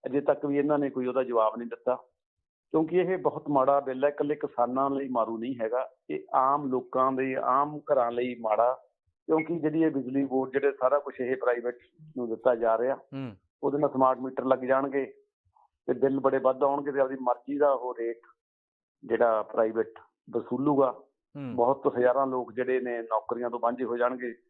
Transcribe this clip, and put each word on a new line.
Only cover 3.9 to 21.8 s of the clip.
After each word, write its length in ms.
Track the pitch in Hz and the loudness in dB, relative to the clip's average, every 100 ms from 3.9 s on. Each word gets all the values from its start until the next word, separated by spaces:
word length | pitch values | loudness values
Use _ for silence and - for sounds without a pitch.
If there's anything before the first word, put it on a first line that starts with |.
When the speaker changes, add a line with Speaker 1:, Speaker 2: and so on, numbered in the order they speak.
| 131 | 0
Speaker 1:
ਹੈ। 40 | 143 | 0
ਇਕੱਲੇ 260 | 147 147 | 0 -4
ਕਿਸਾਨਾਂ 560 | 147 147 - 120 127 139 | -2 -4 -2 0 2 0
ਲਈ 180 | 139 139 | -2 -2
ਮਾਰੂ 300 | 123 110 113 | -2 -2 -2
ਨਹੀਂ 180 | 117 123 | -6 -4
ਹੈਗਾ, 300 | 110 123 131 _ - | -2 -2 -4 _ -10
ਇਹ 100 | 147 - | -10 -2
ਆਮ 320 | 143 131 139 139 | 2 2 0 0
ਲੋਕਾਂ 460 | 127 127 127 131 | -4 -2 0 0
ਦੇ, 240 | 131 131 131 | 2 -2 -2
ਆਮ 360 | - 131 147 151 | 0 2 0 -4
ਘਰਾਂ 340 | - 139 117 | 0 0 2
ਲਈ 240 | 120 123 117 | 0 -4 -4
ਮਾੜਾ, 380 | 113 107 120 127 _ _ _ _ - | -2 2 2 2 _ _ _ _ 0
ਕਿਉਂਕਿ 320 | 160 156 170 | 0 0 -2
ਜਿਹੜੀ 240 | 151 156 | -2 2
ਇਹ 80 | 160 | 2
ਬਿਜਲੀ 340 | 139 123 135 | 0 -2 -2
ਬੋਰਡ 280 | 139 131 131 | 0 -2 -2
ਜਿਹੜੇ 200 | 135 143 | 0 0
ਸਾਰਾ 260 | 135 127 143 | 2 0 2
ਕੁਛ 220 | 131 - | -2 -6
ਇਹ 160 | 123 131 | -4 0
ਪ੍ਰਾਈਵੇਟ 420 | 123 120 120 123 _ _ - - | 0 0 -4 -8 _ _ -14 -8
ਨੂੰ 120 | 120 | -6
ਦਿੱਤਾ 260 | 110 131 | 0 2
ਜਾ 240 | 117 117 113 | 2 2 2
ਰਿਹਾ, 160 | 127 | 0
Speaker 2:
ਹੂੰ। 420 | 131 - 135 131 98 _ _ | -4 -8 -10 -10 -12 _ _
Speaker 1:
ਉਹਦੇ 160 | 143 143 | -4 0
ਨਾਲ 120 | 147 | 0
ਸਮਾਰਟ 280 | 131 131 127 | 4 2 2
ਮੀਟਰ 260 | 131 131 | -4 -4
ਲੱਗ 140 | 123 131 | 0 0
ਜਾਣਗੇ 460 | 127 131 135 139 123 - _ _ _ _ _ _ - | 2 0 2 -2 -4 -10 _ _ _ _ _ _ -4
ਤੇ 60 | |
ਬਿੱਲ 280 | 123 135 135 | 2 2 4
ਬੜੇ 180 | 135 131 | 2 4
ਵੱਧ 240 | 131 127 | 2 2
ਆਉਣਗੇ 300 | 139 143 143 | 0 0 -2
ਤੇ 80 | 139 | 0
ਆਪਦੀ 160 | 131 135 | 0 0
ਮਰਜ਼ੀ 360 | 127 123 - 143 | -2 -2 -4 2
ਦਾ 120 | 143 | 2
ਉਹ 240 | 131 123 117 | 2 -4 -6
ਰੇਟ 220 | 117 117 _ _ _ _ _ _ _ _ | -6 -6 _ _ _ _ _ _ _ _
ਜਿਹੜਾ 380 | - 117 120 110 | -4 2 4 4
ਪ੍ਰਾਈਵੇਟ 560 | 104 - 110 110 110 - _ _ - | 0 2 2 2 -4 -6 _ _ -8
ਵਸੂਲੂਗਾ। 600 | 120 117 123 143 139 131 113 - _ _ 143 | -8 -4 -2 2 4 2 0 -18 _ _ -12
Speaker 2:
ਹੂੰ। 200 | 135 113 | -8 0
Speaker 1:
ਬਹੁਤ 380 | 120 135 | 2 2